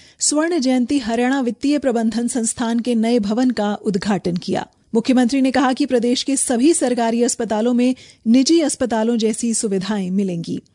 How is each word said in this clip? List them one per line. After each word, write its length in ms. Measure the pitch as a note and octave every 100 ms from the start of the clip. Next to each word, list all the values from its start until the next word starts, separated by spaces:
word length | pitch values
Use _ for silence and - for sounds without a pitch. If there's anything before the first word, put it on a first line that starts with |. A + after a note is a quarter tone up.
| - _
स्वर्ण 400 | - D4 E4 F4
जयंती 400 | B3+ B3+ A#3+ C#4+
हरियाणा 420 | A3 A#3 B3 C#4
वित्तीय 360 | B3 A#3 C#4 D4
प्रबंधन 500 | C4+ A#3 A3+ A3+ A#3+
संस्थान 520 | B3+ A3+ - A3+ A#3
के 160 | A3+ A#3
नए 240 | A3+ A#3+
भवन 320 | G3+ A3 B3+
का 240 | A3 G#3 G3+
उद्घाटन 600 | A3 F#3+ G3 F#3 F3+ F3
किया। 300 | - E3 - _ _
मुख्यमंत्री 480 | A3+ A3 B3+ B3 C#4
ने 100 | C4
कहा 220 | B3+ C4
कि 120 | B3+ C#4+
प्रदेश 380 | B3 A#3+ C4
के 120 | - C4+
सभी 360 | - A#3+ C#4+
सरकारी 500 | E4 C4 B3 A3+ A#3
अस्पतालों 500 | A#3 - A3+ G#3+ A#3+
में 220 | A#3+ B3 B3+ - - A3
निजी 320 | B3+ C4+ E4
अस्पतालों 580 | C#4+ - A#3+ A3+ A3+ A#3+
जैसी 360 | A3 A3 A#3+
सुविधाएं 580 | A3 A3 F#3+ F#3+ G#3 F#3
मिलेंगी। 480 | F#3+ G3 E3+ E3+ - -